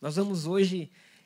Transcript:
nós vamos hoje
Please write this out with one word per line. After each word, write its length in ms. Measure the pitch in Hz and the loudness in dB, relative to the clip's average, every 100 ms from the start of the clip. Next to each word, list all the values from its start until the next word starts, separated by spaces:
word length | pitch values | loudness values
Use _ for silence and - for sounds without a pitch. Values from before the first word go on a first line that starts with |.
nós 160 | 143 156 | -4 -2
vamos 280 | 202 185 156 | 0 -2 0
hoje 460 | 190 190 180 151 _ _ _ | 2 2 0 -6 _ _ _